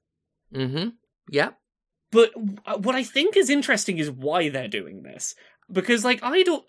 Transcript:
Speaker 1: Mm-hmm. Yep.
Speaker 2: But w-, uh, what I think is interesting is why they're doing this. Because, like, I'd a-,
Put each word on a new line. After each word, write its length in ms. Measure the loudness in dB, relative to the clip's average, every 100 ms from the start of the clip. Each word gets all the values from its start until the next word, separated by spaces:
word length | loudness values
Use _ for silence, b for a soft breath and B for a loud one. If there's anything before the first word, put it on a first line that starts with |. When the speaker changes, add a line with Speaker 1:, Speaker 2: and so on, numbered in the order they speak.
| _ _ _ _ _
Speaker 1:
Mm-hmm. 360 | -6 -4 -4 -6 -8 _ _ -4
Yep. 280 | 0 0 -4 _ _ _ _ 0
Speaker 2:
But 220 | 4 4
w-, 240 | 2 -8 -8 -8
uh, 120 | -4
what 160 | -2 -2
I 80 |
think 340 | -2 0 2 4
is 120 | 4
interesting 480 | 2 2 0 0 -2
is 140 | -4
why 380 | -4 -2 0 0
they're 180 | -2 -6
doing 360 | -6 -8 -14
this. 320 | -16 -12 -12 -12 b b -6
Because, 320 | -4 0 0
like, 180 | 2 0
I'd 280 | 0 2 2
a-, 140 | 2